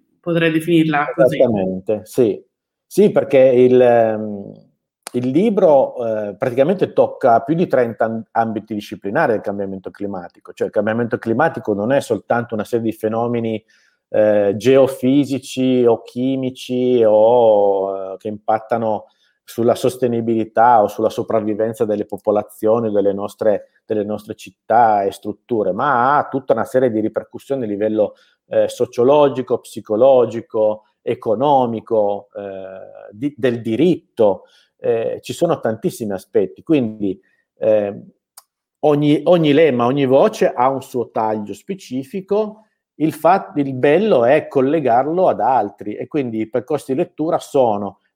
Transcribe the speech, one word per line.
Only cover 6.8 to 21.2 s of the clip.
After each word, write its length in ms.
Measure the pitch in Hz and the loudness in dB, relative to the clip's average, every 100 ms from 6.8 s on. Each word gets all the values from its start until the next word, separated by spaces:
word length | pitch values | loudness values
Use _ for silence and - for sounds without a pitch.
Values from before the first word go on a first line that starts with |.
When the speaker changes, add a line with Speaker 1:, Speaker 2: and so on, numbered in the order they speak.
| 156 | 0
Speaker 2:
tocca 480 | - 117 - 131 117 | 2 0 0 2 4
più 140 | 135 165 | 2 -2
di 100 | 170 | 0
trenta 400 | 127 117 107 113 | 0 0 -2 -4
am-, 180 | 113 - | -4 -6
ambiti 460 | 117 113 107 101 107 | -2 -2 -4 -8 -10
disciplinari 560 | - 98 98 135 147 | -10 -12 -6 -2 0
del 100 | 107 | -2
cambiamento 480 | 104 101 98 95 92 | -4 -6 -8 -10 -14
climatico. 640 | - 101 95 85 - - | -12 -10 -10 -14 -20 -20
Cioè, 140 | - 98 | -8 -4
il 60 | |
cambiamento 440 | 110 104 110 117 120 | -2 -2 -2 -2 -4
climatico 560 | 113 117 160 123 107 | -2 0 0 -2 -4
non 180 | 101 110 | -2 0
è 80 | 139 | -2
soltanto 520 | - 107 - 120 113 | -2 -4 -2 -4 -4
una 100 | 107 | -8
serie 220 | 98 117 113 | -6 -4 -4
di 100 | - | -4
fenomeni, 680 | 110 113 120 120 113 110 - _ _ _ _ | -4 -4 -4 -4 -4 -6 -10 _ _ _ _
eh, 440 | 107 107 104 101 101 | 0 2 2 2 0
geofisici 1300 | 117 135 131 - 127 143 127 131 - 131 131 127 117 | 4 4 4 0 0 0 0 -4 -8 -4 0 2 2
o 160 | 110 | 0
chimici 960 | - 123 131 135 131 127 - 123 127 123 | -4 -6 -4 -4 -6 -8 -8 -2 0 2
o, 1120 | 110 107 110 123 113 104 101 98 98 98 95 | 4 4 4 4 4 4 2 0 -4 -6 -10
eh, 40 | 95 | -12
che 100 | 107 | -12
impattano 800 | 104 - 110 - 117 110 104 - _ _ _ | -8 -4 -4 -2 -4 -2 -4 -8 _ _ _
sulla 300 | - - 117 | -12 -2 0
sostenibilità 1120 | 110 127 - 123 117 117 113 110 - 120 117 | 0 -2 -2 -2 -2 -2 -2 -2 2 4 4
o 40 | 104 | 2
sulla 220 | - 110 | 0 -4
sopravvivenza 760 | - | -2